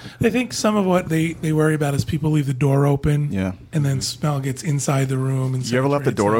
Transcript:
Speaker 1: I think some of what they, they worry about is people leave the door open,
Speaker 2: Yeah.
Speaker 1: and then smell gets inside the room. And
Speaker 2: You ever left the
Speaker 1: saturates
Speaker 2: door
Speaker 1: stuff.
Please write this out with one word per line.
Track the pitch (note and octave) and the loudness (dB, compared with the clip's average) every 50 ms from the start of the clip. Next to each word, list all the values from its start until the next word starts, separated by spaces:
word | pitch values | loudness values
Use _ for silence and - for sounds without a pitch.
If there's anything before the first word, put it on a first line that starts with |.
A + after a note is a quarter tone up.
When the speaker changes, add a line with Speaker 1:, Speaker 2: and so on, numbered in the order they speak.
| - - - - | -20 -14 -6 0
Speaker 1:
I | - A#3 | 0 0
think | G3 B3 B3 - | 2 0 -2 -2
some | - - - G#3+ G#3+ | -4 -2 -2 0 2
of | G#3 F#3+ | 2 2
what | F#3 F3+ F3+ F#3 - | 2 2 2 2 0
they, | D#3+ D#3+ D#3+ E3 | 0 0 0 0
they | D#3+ - - D#3+ | -2 -4 -2 0
worry | D#3 D#3 D#3 D#3 D#3 | 2 2 2 2 2
about | D3 D3+ C#3+ C#3 | 2 0 -2 0
is | C3+ A2+ | -2 -2
people | - - D3 D3+ D#3 | -2 -2 -2 0 0
leave | D3+ D3+ C#3 | 2 2 0
the | C3+ C#3 | 0 0
door | B2 D3 C#3 C#3 C#3 C#3+ | 0 2 2 4 4 4
open, | C#3+ C#3+ C#3+ - D3+ D3 D3 D3 D3 | 4 2 2 0 0 0 0 0 -2
Speaker 2:
Yeah. | G2 F#2+ F#2+ F#2 F#2 - - - | -2 -2 -2 -2 -4 -8 -10 -6
Speaker 1:
and | - D#3+ C#3+ | -4 -2 0
then | C#3 C3+ C3 | 0 -2 -2
smell | - - - - - D3+ D3 C#3 | -4 -6 -6 -4 -4 -2 -2 -2
gets | C3 C#3 B2+ - | -4 -4 -6 -4
inside | - F3 C#3+ C#3+ B2+ - D3 C3+ C3+ C3 | -4 -2 -2 -2 0 0 0 0 0 0
the | C3+ C3 | 0 -2
room. | C3 C3 C3+ C3 C3 C3 C3 | -2 -2 -2 0 -2 -2 -2
And | B2+ B2+ A2 | -2 -2 0
Speaker 2:
You | B2 B2+ | 0 2
ever | C3 C#3+ | 2 2
left | C#3+ C#3+ C3+ | 0 2 0
the | B2 | 0
Speaker 1:
saturates | A2 G#2+ | 0 2
Speaker 2:
door | G#2 G2+ | 2 2
Speaker 1:
stuff. | G#2+ | 2